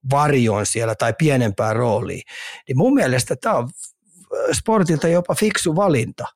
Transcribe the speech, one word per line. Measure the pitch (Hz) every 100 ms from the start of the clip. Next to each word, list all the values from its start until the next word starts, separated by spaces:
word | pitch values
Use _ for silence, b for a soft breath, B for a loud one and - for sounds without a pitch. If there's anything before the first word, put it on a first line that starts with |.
| 135
varjoon | 139 147 135 117 104 101
siellä | 113 113 107
tai | 117 110
pienempään | 151 135 117 101 110 110
rooliin. | 120 107 - - - B B B -
Niin | 131
mun | 226
mielestä | 277 151 123 - 147
tää | 233 180
on, |
äh, | 123 - - _ _ _ _ - -
Sportilta | 147 - 220 170 156 165
jopa | 170 175 165
fiksu | 214 - 175 156
valinta. | 202 135 117 - -